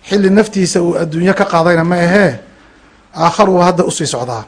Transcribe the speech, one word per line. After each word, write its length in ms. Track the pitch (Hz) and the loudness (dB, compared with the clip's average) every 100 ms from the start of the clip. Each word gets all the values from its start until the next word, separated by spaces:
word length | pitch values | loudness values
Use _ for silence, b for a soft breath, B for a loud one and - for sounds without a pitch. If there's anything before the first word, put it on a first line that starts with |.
| - | -2
Xilli 220 | 202 190 | 0 4
naftiisa 500 | 202 214 196 175 - | 2 2 -2 0 0
uu 140 | 175 175 | 0 -2
adduunyo 380 | 165 160 180 | -4 -2 0
ka 100 | 190 | 0
qaadayna 400 | 196 170 170 170 | 0 0 2 2
ma 100 | 165 | 0
ahee, 460 | 180 170 196 180 113 - b b b b b b | 0 2 2 0 -2 -16 b b b b b b
aakhar 340 | - 165 - 202 | -2 -2 2 2
uu 100 | 180 | 4
hadda 220 | 175 175 | 2 0
u 60 | 170 | -4
sii 160 | - 151 | -4 -6
socdaa. 380 | 127 123 117 | -6 -6 -10